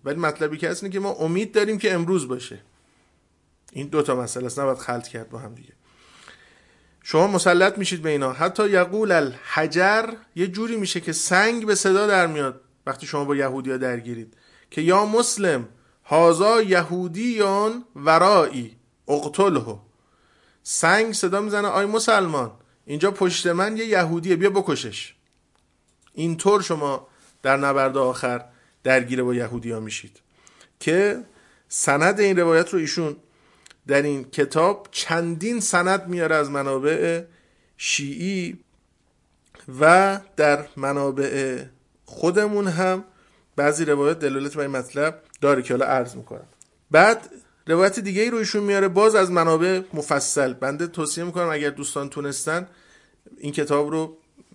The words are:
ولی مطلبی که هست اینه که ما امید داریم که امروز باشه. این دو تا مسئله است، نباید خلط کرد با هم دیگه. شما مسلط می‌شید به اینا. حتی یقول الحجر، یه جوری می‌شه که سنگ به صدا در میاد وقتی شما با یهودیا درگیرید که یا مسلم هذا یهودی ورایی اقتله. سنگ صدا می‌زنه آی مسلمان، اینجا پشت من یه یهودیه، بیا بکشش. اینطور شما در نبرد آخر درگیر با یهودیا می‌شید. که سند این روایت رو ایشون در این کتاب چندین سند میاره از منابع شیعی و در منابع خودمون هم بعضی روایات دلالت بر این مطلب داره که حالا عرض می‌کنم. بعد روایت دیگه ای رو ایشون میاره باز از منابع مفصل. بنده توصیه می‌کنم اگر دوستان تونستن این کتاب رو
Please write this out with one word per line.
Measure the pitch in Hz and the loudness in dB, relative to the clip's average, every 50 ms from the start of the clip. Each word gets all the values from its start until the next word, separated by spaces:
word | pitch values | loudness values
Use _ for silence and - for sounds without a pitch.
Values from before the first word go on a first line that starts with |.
| - | -8
ولی | 139 147 170 | -6 -4 -2
مطلبی | 170 151 151 - 156 147 151 | -2 -4 -2 -2 -4 -4 -4
که | 147 170 160 | -4 -4 -6
هست | 180 - 202 | -6 -6 -8
اینه | 196 185 | -8 -6
که | 196 | -4
ما | 196 202 | -4 -4
امید | - - 160 160 170 190 220 220 | -4 -2 -2 -2 -2 -2 -4 0
داریم | - 214 208 208 220 | 0 0 0 2 -2
که | 202 214 202 185 | -2 0 0 0
امروز | 175 170 170 190 180 143 | 0 0 0 0 -2 -2
باشه. | 127 127 127 - - 113 98 _ _ _ _ _ _ _ _ _ _ _ _ _ _ _ _ _ _ _ _ _ _ | -4 -8 -8 -8 -14 -16 -20 _ _ _ _ _ _ _ _ _ _ _ _ _ _ _ _ _ _ _ _ _ _
این | _ 135 143 | _ -12 -10
دو | 143 151 151 | -2 -2 0
تا | 147 147 127 | 0 0 0
مسئله | 127 120 110 - 127 127 | -2 -2 -6 -8 -8 -8
است، | 120 123 143 | -6 -6 -2
نباید | 139 135 127 | -2 -2 -2
خلط | 131 - - 120 120 113 | -2 -6 -8 -8 -8 -8
کرد | - - 117 113 - | -12 -14 -14 -14 -14
با | 117 117 | -16 -16
هم | 120 107 117 | -16 -16 -18
دیگه. | 120 - - _ _ _ _ _ _ _ _ _ - - - - _ _ _ _ _ _ _ _ _ _ _ _ _ _ | -20 -20 -20 _ _ _ _ _ _ _ _ _ -20 -20 -20 -20 _ _ _ _ _ _ _ _ _ _ _ _ _ _
شما | - - 156 180 | 0 2 2 4
مسلط | 208 202 180 - 185 175 175 185 202 202 | 4 2 2 4 4 4 6 4 2 2
می‌شید | 208 185 - 185 165 | -2 -4 -4 -4 -4
به | 156 160 | -4 -2
اینا. | 151 143 135 131 127 | -2 0 -2 -4 -2
حتی | 131 165 185 185 - 214 208 | -2 -2 -2 0 0 0 2
یقول | 196 180 180 175 190 214 220 202 | 4 2 2 2 0 -2 0 2
الحجر، | 180 160 147 131 117 - - - - 156 156 151 151 175 185 196 214 220 226 226 226 - - _ _ | 2 2 2 0 -4 -10 -10 -4 -2 -2 -2 0 0 2 2 4 4 2 0 -4 -10 -14 -20 _ _
یه | 165 180 | -4 -4
جوری | 190 175 208 226 226 226 | -4 -4 -6 -6 -4 -4
می‌شه | 220 196 175 - 175 | -4 -4 -4 -4 -6
که | 165 170 156 | -6 -6 -6
سنگ | - - - 180 185 208 226 233 233 220 | -4 -2 2 2 4 4 2 0 -2 0
به | 214 202 | 0 0
صدا | 190 - 196 190 196 208 | 2 4 4 4 4 4
در | 208 202 185 175 | 4 4 4 2
میاد | 165 156 147 143 131 127 - _ _ _ _ _ | 2 0 -2 -4 -4 -4 -8 _ _ _ _ _
وقتی | 139 131 - 156 | -8 -8 -8 -10
شما | - 156 147 143 | -8 -6 -4 -2
با | 139 143 | -2 0
یهودیا | 139 139 135 127 135 127 131 131 | 0 0 -2 -4 -6 -6 -6 -4
درگیرید | 127 131 127 123 120 113 120 120 113 113 110 _ _ _ _ _ _ _ _ | -4 -4 -4 -6 -6 -8 -10 -12 -12 -12 -16 _ _ _ _ _ _ _ _
که | - 156 | -8 -2
یا | 156 170 185 196 208 | 2 4 4 4 4
مسلم | 208 220 233 233 - - 202 196 175 151 123 113 - - _ _ _ _ _ _ | 4 2 0 0 0 -2 0 0 0 0 0 -4 -8 -16 _ _ _ _ _ _
هذا | - 147 160 170 170 165 160 196 214 233 226 | 0 4 6 6 6 6 6 4 4 4 4
یهودی | 220 190 185 180 170 147 175 180 180 180 160 196 233 247 233 214 202 196 196 202 208 220 233 247 240 _ _ | 4 4 2 2 2 0 -4 -6 -6 -6 -6 -4 -4 -2 0 0 0 2 2 0 0 -2 -4 -6 -12 _ _
ورایی | 143 143 156 160 165 180 196 208 180 151 117 135 127 120 110 - _ _ _ _ _ _ | -2 2 4 6 6 6 6 6 6 4 4 0 -6 -8 -10 -14 _ _ _ _ _ _
اقتله. | - 143 147 147 151 147 - 196 196 160 131 110 113 107 101 - _ _ _ _ _ _ _ _ _ _ _ _ _ _ _ _ | -2 -2 -2 -2 -4 0 2 2 2 2 0 -2 -4 -12 -14 -18 _ _ _ _ _ _ _ _ _ _ _ _ _ _ _ _
سنگ | - - - 160 165 185 214 226 226 208 | -8 -4 0 4 4 4 4 2 0 0
صدا | - - 180 185 202 | -2 -2 0 0 0
می‌زنه | 214 214 202 208 202 | -2 -2 -2 -2 0
آی | 202 - 190 202 | 0 0 0 0
مسلمان، | 202 214 226 220 240 220 202 185 165 156 139 120 110 101 _ _ _ _ _ _ | 0 0 0 2 4 4 4 2 0 -2 -2 -4 -4 -8 _ _ _ _ _ _
اینجا | - 143 147 175 202 | -10 -2 0 0 0
پشت | 196 - 196 180 170 - - | 0 0 0 0 0 0 -2
من | 175 170 180 190 208 220 | 0 0 0 0 -2 -2
یه | 220 226 | -4 -2
یهودیه، | 226 208 185 175 160 170 170 165 190 180 | 0 2 2 2 0 -2 -2 0 0 0
بیا | 160 190 202 | 2 2 2
بکشش. | 196 196 185 170 143 120 - 110 101 - - - - _ _ _ _ _ _ _ _ _ _ _ _ _ _ _ _ _ _ _ _ | 2 0 0 0 -4 -4 -6 -10 -10 -12 -14 -16 -18 _ _ _ _ _ _ _ _ _ _ _ _ _ _ _ _ _ _ _ _
اینطور | 147 160 170 165 160 - 196 208 202 | -6 -4 -4 -4 0 2 2 2 2
شما | 180 - 170 151 147 143 135 127 - _ _ _ _ _ _ _ - | 2 -2 -4 -4 -2 -4 -4 -6 -10 _ _ _ _ _ _ _ 0
در | 135 135 | 2 2
نبرد | 139 139 139 139 139 135 135 131 | 2 2 0 2 2 2 2 2
آخر | 135 131 127 123 - - 123 120 120 - - _ _ _ _ _ _ _ | 0 0 0 0 -2 -4 -4 -4 -4 -8 -14 _ _ _ _ _ _ _
درگیر | 127 131 131 120 117 127 127 123 | 2 2 2 2 0 -2 -2 -2
با | 123 123 | -2 -2
یهودیا | 120 120 110 120 120 117 117 113 110 | -4 -4 -6 -8 -10 -8 -8 -8 -8
می‌شید. | 110 107 104 - - 101 _ _ _ _ _ _ _ _ _ _ - _ _ _ | -8 -10 -12 -12 -14 -16 _ _ _ _ _ _ _ _ _ _ -20 _ _ _
که | - 151 165 185 202 208 - 247 240 - _ _ _ _ _ _ _ | -2 0 2 2 2 2 0 -4 -10 -16 _ _ _ _ _ _ _
سند | _ - - - 143 139 143 160 185 202 208 | _ -6 -4 0 0 2 4 4 2 4 2
این | 208 196 190 | 2 2 4
روایت | 175 170 165 165 165 170 170 | 4 4 4 4 4 2 2
رو | - 180 | -2 -2
ایشون | 156 151 - 180 160 151 147 - _ _ _ _ _ _ _ _ _ - - _ _ | -2 -2 -4 -4 -4 -4 -6 -10 _ _ _ _ _ _ _ _ _ -20 -20 _ _
در | 135 139 143 | 0 0 2
این | 143 147 143 139 127 | 2 0 -2 -4 -8
کتاب | - - - 143 139 - 156 165 190 202 - - - | -8 -2 -2 -2 0 2 2 2 2 0 -2 -8 -10
چندین | - - - - 165 170 170 170 170 156 180 226 240 233 | -10 -8 -4 -2 -2 -2 -2 -2 -6 -6 -6 -4 -4 -4
سند | - - - 185 185 185 190 190 190 | -2 0 0 2 2 2 0 0 -2
میاره | 175 180 175 165 160 160 | -4 -4 -2 0 0 2
از | 151 147 143 | 0 0 0
منابع | 143 139 135 135 135 135 135 147 160 151 165 170 170 170 170 - _ _ _ _ _ _ _ _ _ | -4 -4 -4 -2 -2 -2 0 0 0 0 0 -2 -2 -4 -8 -12 _ _ _ _ _ _ _ _ _
شیعی | _ - - - - 143 139 143 156 170 190 196 185 175 170 - - _ _ _ _ _ _ _ _ _ _ _ _ _ _ _ _ _ _ _ - - - 127 127 | _ -6 -4 -4 -4 -4 -6 -8 -6 -6 -4 -4 -4 -6 -8 -10 -14 _ _ _ _ _ _ _ _ _ _ _ _ _ _ _ _ _ _ _ -20 -20 -16 -2 2
و | 151 160 175 185 196 196 196 196 - _ _ | 6 6 6 6 6 4 0 -4 -8 _ _
در | - 151 147 143 151 147 - - | 2 2 2 2 0 -2 -10 -12
منابع | 139 135 139 139 143 143 139 131 139 139 135 - 135 135 135 127 127 131 131 _ _ _ _ _ _ _ | -6 -6 -4 -2 -2 -2 -2 -2 -2 -4 -2 -2 -4 -4 -4 -6 -8 -12 -16 _ _ _ _ _ _ _
خودمون | - - - - 175 175 208 208 208 208 208 202 | -20 -8 -2 -2 2 2 2 0 2 0 -2 -2
هم | 185 160 170 190 185 185 190 208 - _ _ _ _ _ _ _ _ _ | -2 -2 0 0 0 0 -2 -6 -12 _ _ _ _ _ _ _ _ _
بعضی | - 143 147 147 156 165 | 0 2 2 2 2 0
روایات | 147 147 143 143 147 165 160 | 0 2 2 2 0 0 0
دلالت | 151 139 135 135 139 143 143 | -2 -2 -2 -2 -6 -6 -6
بر | 151 | -6
این | 143 139 | -6 -4
مطلب | 135 127 123 - - 143 147 160 160 - _ _ - - | -4 -6 -8 -6 -4 -2 -2 -2 -4 -6 _ _ -6 0
داره | 143 143 143 131 | 2 2 4 2
که | 123 - 127 | 0 -2 0
حالا | 123 135 | 0 2
عرض | - 131 131 120 123 120 | 2 2 0 0 -4 -8
می‌کنم. | 123 117 - 117 - - _ _ _ _ _ _ _ _ _ | -16 -16 -16 -18 -18 -18 _ _ _ _ _ _ _ _ _
بعد | 147 160 185 214 233 226 - - - - _ _ _ _ _ | 6 6 8 6 4 2 -4 -14 -20 -20 _ _ _ _ _
روایت | 156 165 170 190 196 190 240 | 0 2 4 4 2 2 -2
دیگه | 196 202 185 202 | -6 -4 -2 0
ای | 220 240 | 0 0
رو | 240 | 0
ایشون | 226 214 - - 208 208 | -2 -4 -2 -2 -2 0
میاره | 202 202 196 196 | 0 2 2 2
باز | 190 175 190 214 220 220 | 2 2 4 4 6 6
از | 208 190 180 | 4 2 4
منابع | 180 170 165 165 160 160 170 185 190 185 185 - - | 2 2 4 4 2 2 2 0 0 -2 -4 -6 -8
مفصل. | 156 147 - 139 139 135 - - 147 139 131 123 | -8 -4 -2 -2 -2 0 -2 0 0 0 -2 -2
بنده | - 131 135 143 147 175 | -4 -6 -6 -4 -4 -8
توصیه | 170 170 175 151 147 - 165 170 | -8 -6 -6 -6 -6 -6 -6 -8
می‌کنم | 175 165 180 175 165 | -6 -4 -4 -2 -2
اگر | 156 147 147 143 | -2 -2 -4 -4
دوستان | 143 147 143 - - 143 139 139 | -6 -6 -10 -8 -6 -8 -8 -8
تونستن | - 147 139 143 135 - - 156 160 175 185 185 _ _ _ _ _ _ _ _ _ _ _ - - | -8 -8 -8 -8 -8 -6 -6 -4 -4 -4 -6 -10 _ _ _ _ _ _ _ _ _ _ _ -20 -20
این | - - 147 | -12 -12 -8
کتاب | 143 156 147 143 143 143 147 147 | -4 -4 -2 0 0 0 0 0
رو | 160 160 160 156 - _ _ _ _ _ _ _ - | -2 -4 -4 -6 -10 _ _ _ _ _ _ _ -20